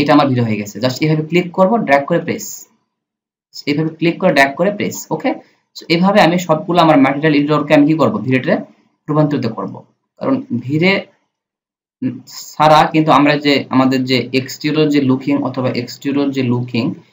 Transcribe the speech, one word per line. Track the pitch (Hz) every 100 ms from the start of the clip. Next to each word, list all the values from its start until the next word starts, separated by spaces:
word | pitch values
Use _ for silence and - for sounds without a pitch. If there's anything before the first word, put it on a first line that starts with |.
এটা | 143 147
আমার | 135
video | 123 113
হয়ে | 104
গেছে। | 104 104
Just | 120 - 156
এভাবে | 156 -
click | 175 175 -
করব, | 190 226 139
drag | 139 -
করে | 170 -
প্রেস, | - - - - _ _ _ _ _ _ _ _ - -
এইভাবে | 147 156 -
click | 170 170
করে | 185 143
drag | 131 -
করে | - -
প্রেস। | - - -
okay, | 156 - - - _ _ -
so | -
এভাবে | 170 185 214 233
আমি | 175 -
সবগুলো | 151 - 175 160
আমার | 143
material | 139 147 156 147
এডিটরকে | 147 147 151 151
আমি | 147
কি | 156
করব? | 120 101 131
ভিড়েতে | 127 127 254 - _ _ _ -
রূপান্তরিত | 151 147 139 110 -
করব। | 95 - - _ _ -
কারণ | 135 135 - 120 123
ভিড়ে | 156 185 196 - _ _ _ _ _ _ _ _ - 127 - - - -
ছাড়া | - 156 156 165
কিন্তু | 156 156 135
আমরা | 147 143 147
যে | 135 - 131
আমাদের | 131 131 127
যে | 127 117 135
exterior | 127 - 151 156 151
যে | 143 131
looking | 131 143 139 127
অথবা | 127 123 120
exterior | 120 - 143 143 143 135
যে | 123
looking | 123 120 113 113 - -